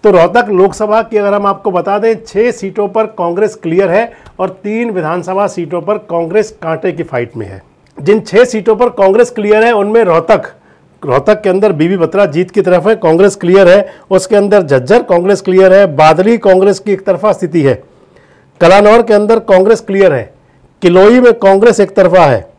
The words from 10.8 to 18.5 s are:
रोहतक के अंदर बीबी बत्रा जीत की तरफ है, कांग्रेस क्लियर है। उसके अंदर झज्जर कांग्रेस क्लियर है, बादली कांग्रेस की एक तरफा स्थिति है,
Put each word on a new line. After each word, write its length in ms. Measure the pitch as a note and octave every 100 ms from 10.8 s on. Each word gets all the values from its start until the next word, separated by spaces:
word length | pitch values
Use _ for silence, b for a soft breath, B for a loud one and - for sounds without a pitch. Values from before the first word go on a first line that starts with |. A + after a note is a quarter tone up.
| b _
रोहतक 380 | D3 C3 C#3+ G#3+
के 80 | G3+
अंदर 220 | F#3 G#3
बीबी 260 | D#3 E3 F#3+
बत्रा 280 | E3 F#3+ G3
जीत 260 | D3 F#3
की 100 | G#3
तरफ 260 | F3+ F3+ F#3
है, 80 | A3
कांग्रेस 400 | E3 E3 G3+ G3
क्लियर 320 | F3 F#3+ F3+
है। 180 | G3 G3 B B
उसके 240 | F#3 F#3 G#3
अंदर 260 | G3+ G3+
झज्जर 420 | D#3+ C3+ B2 D#3+
कांग्रेस 380 | D#3 F3 F3+ G3
क्लियर 320 | F#3+ F#3 F#3+
है, 220 | F#3+ G3 C#3+
बादली 420 | D#3 D#3 G3 A#3
कांग्रेस 420 | G#3 F#3 G3 G3
की 120 | G#3
एक 140 | F#3+ G3+
तरफा 260 | F3+ G#3+
स्थिति 300 | G#3 F3 E3
है, 220 | C#3 B2 _ _ b b b b b